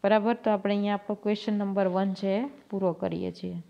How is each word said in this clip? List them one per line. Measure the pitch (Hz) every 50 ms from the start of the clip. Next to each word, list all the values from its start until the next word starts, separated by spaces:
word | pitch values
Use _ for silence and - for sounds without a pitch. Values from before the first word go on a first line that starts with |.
| -
બરાબર? | 202 214 214 202 226 240
તો | 240 - 220
આપણે | 214 196 202 202 202
અહીંયા | 202 202 208 202
આપણો | 202 - - 208
ક્વેશ્ચન | 202 - 208 208 208 - 226 214
નંબર | 208 202 196 196 202 196
વન | 185 180 190 196 196 190
છે | - 202
એ | 196 190 214 254 285 - - - _
પૂરો | - 196 190 180 165
કરીએ | 175 185 185 170 170 185 -
છીએ. | 175 - - 180 175 170 165